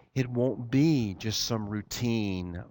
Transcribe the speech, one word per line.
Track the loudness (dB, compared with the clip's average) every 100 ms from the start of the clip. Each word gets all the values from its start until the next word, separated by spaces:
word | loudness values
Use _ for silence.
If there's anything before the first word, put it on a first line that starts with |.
| _
it | -4 -2
won't | 0 0 0 0
be | 4 6 4 2
just | -2 -4 -4
some | -2 -2 -2
routine, | -6 -6 -4 0 0 0 -2 -4 -8 -12